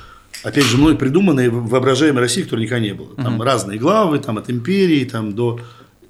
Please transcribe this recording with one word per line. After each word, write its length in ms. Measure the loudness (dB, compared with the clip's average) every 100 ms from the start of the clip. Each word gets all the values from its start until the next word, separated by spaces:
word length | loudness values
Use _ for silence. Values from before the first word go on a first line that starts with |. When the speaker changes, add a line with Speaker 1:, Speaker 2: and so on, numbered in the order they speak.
| -18 -20 _ -12
Speaker 1:
опять 200 | -4 0 2
же, 120 | 4
мной 180 | 4 4
придуманный 500 | 2 2 2 4 2
в-, 180 | 0 0
воображаемой 520 | 0 2 2 2 2
России, 200 | 0 -2
которой 200 | -4 -4
никогда 220 | -2 -2
не 100 | -4 -6
было. 200 | -12 -8
Там 160 | -4
Speaker 2:
Мгм. 80 | -2
Speaker 1:
разные 340 | 0 0 -2 -4
главы, 400 | 0 2 2 -2
там 220 | -4 -8
от 100 | -6
империи, 560 | -6 -2 0 2 2 0
там 300 | -4 -6 -2
до, 240 | -2 -4 -12 -20 -20 _